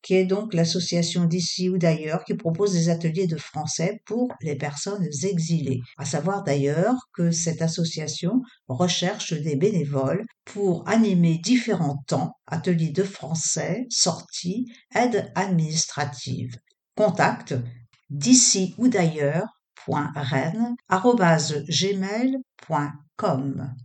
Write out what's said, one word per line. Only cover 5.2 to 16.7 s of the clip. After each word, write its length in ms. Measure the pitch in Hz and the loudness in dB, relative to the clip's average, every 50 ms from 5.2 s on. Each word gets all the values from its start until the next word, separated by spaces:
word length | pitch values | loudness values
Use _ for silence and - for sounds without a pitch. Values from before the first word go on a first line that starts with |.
| 175 | -4
exilées. 580 | 196 190 165 160 160 165 156 139 131 127 120 120 - - | -2 -2 -2 0 0 0 0 0 -2 -4 -4 -6 -10 -14
À 80 | - 143 | -12 -8
savoir 380 | - - 147 139 185 202 196 - | -4 -4 -2 -2 -2 -2 -2 -2
d'ailleurs 540 | 151 139 143 139 143 147 165 185 220 254 254 - _ _ | 0 0 2 2 2 2 2 2 2 0 0 -4 _ _
que 160 | - 170 170 | 0 0 2
cette 320 | 165 - - 165 - - | 2 0 -2 -2 -2 0
association 800 | 165 165 - - 165 - - 156 156 147 - - 170 175 226 262 - - - _ _ | -2 -2 0 -2 -4 -4 -4 -6 -8 -8 -8 -4 -2 0 0 0 -2 -2 -18 _ _
recherche 680 | - 127 123 180 175 - - 175 180 214 - - - 170 | -8 -2 0 0 0 2 0 0 -2 -2 -4 -4 -6 -4
des 220 | 147 147 160 147 | -2 -2 -2 0
bénévoles 680 | 135 170 220 196 170 143 143 143 135 135 135 156 190 226 - _ _ _ | 2 2 2 2 0 -2 0 -2 -2 0 0 -2 -2 -4 -8 _ _ _
pour 420 | - - 202 202 190 175 - - | -12 -4 0 0 0 0 0 0
animer 500 | 175 208 226 226 202 185 175 170 165 160 | 2 4 4 6 6 6 4 4 4 4
différents 680 | 170 - 214 254 247 233 233 202 170 165 143 143 143 - | 2 2 2 2 2 4 0 0 0 0 -2 -2 -4 -4
temps, 260 | - 151 135 170 165 - _ _ | -2 -2 -2 -2 -4 -6 _ _
ateliers 440 | - 156 160 - 185 175 165 160 160 | -8 -6 -4 0 0 2 2 0 0
de 120 | 151 180 202 | 0 -2 -2
français, 840 | 196 - - - 139 165 160 - - - 156 147 156 175 226 254 240 | -2 -4 -12 -6 -6 -4 -2 -2 -2 -2 -2 -2 -2 -2 -4 -4 -4
sorties, 760 | - - - 185 165 - - _ - - - 175 190 240 254 - - - _ _ - | 0 2 2 2 0 -4 -8 _ -12 -8 -6 -4 -4 -4 -6 -6 -10 -20 _ _ 0
aide 360 | 202 240 247 226 190 165 143 - | 2 2 2 2 0 -2 -2 -4
administrative. 1200 | 165 190 202 180 165 156 151 156 160 - - - - 147 123 - - - 131 123 - - 123 117 - _ _ | -2 0 2 2 2 2 2 0 -2 -2 -2 -4 -6 -4 -4 -6 -10 -8 -8 -6 -6 -6 -8 -10 -14 _ _